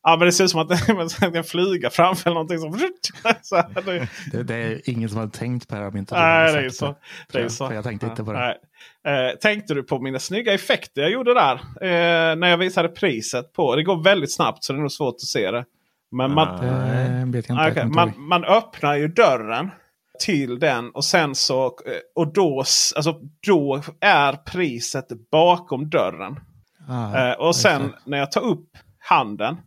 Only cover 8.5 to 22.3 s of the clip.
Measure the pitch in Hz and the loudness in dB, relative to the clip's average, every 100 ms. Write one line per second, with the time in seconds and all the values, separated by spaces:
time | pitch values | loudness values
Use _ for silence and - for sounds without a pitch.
8.5 | - _ _ - _ 151 139 127 - 214 | -4 _ _ -20 _ -2 0 0 0 0
9.5 | 208 208 143 131 139 131 131 - 190 240 | 0 -4 -6 -4 -6 -4 -8 -6 -4 -2
10.5 | 196 - 226 - - 151 240 240 247 147 | -2 0 -2 -2 -2 -2 0 2 4 4
11.5 | 123 - - 190 175 170 170 165 160 180 | 2 -8 -8 -2 2 2 4 2 2 2
12.5 | 170 185 185 165 - 185 117 - 127 - | 2 2 0 -2 0 -2 -2 -4 -6 -6
13.5 | - 147 131 165 175 170 202 139 - 135 | 0 2 2 0 2 4 4 0 0 -2
14.5 | - - 139 147 - 139 120 - 135 95 | -2 -8 -4 -6 -4 -4 -4 -6 -2 -2
15.5 | 117 123 _ _ _ _ 123 131 147 160 | -2 -8 _ _ _ _ -4 0 2 0
16.5 | 180 123 127 131 127 127 123 127 123 - | -2 -4 -2 -2 0 -2 -2 -2 -4 -4
17.5 | 127 156 156 117 160 170 - 147 175 170 | 0 0 0 0 2 0 -2 -2 -2 4
18.5 | 214 226 - 143 147 151 175 202 127 110 | 2 2 -4 -2 0 0 4 4 4 -2
19.5 | 117 185 - _ _ _ - - 156 131 | -6 -6 -12 _ _ _ -8 -2 0 -2
20.5 | 123 156 120 120 - 143 180 151 131 - | 0 0 0 -4 -6 0 2 2 -2 -2
21.5 | 131 131 - - 87 - - 160 | 0 0 -4 -10 -10 -6 -2 0